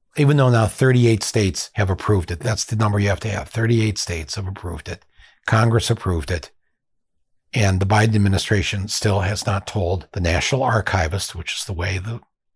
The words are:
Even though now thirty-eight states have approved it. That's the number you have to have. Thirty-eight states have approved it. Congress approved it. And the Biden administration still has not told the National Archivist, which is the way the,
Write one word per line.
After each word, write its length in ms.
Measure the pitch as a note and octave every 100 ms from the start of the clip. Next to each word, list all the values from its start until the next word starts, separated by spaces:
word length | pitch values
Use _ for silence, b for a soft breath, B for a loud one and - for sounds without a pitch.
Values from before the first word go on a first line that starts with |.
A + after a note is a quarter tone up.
| _ -
Even 220 | C#3+ D3
though 140 | B2+
now 160 | A#2+ G#2+
thirty-eight 560 | - C3 B2 A#2 A2
states 480 | - A2+ G2 E2 -
have 160 | - F#2+
approved 400 | F#2 - G2+ E2+
it. 100 | F2
That's 260 | A#2 G2 -
the 100 | A2
number 240 | G#2+ G#2
you 100 | G2+
have 100 | F#2+
to 80 | A2
have. 200 | G2 -
Thirty-eight 480 | A#2 A2+ A#2 G#2+ F#2+
states 380 | - E2 D#2 -
have 120 | F#2+
approved 420 | F#2+ F2+ D#2+ -
it. 140 | E2 _ b b b -
Congress 420 | A2+ A#2 A#2 -
approved 400 | A#2 F#2+ E2+ D#2+
it. 220 | E2+ - _ _ _ _ _ _ _ _ _ _
And 260 | A#2+ G2+ F#2
the 60 | G2
Biden 300 | A2+ A2 G#2+
administration 720 | G2+ F#2+ - G#2 - G2+ G2+
still 340 | - G#2+ G2
has 240 | F#2+ G#2 -
not 220 | F#2+ -
told 400 | A2 F2 F#2 -
the 80 | G2+
National 440 | E2+ E2 - B2+
Archivist, 680 | C3 A2+ G2 G2 E2 F#2+ -
which 220 | F2 - -
is 80 | -
the 80 |
way 240 | E2+ F#2 F#2
the, 220 | G2 A#2 _ _ _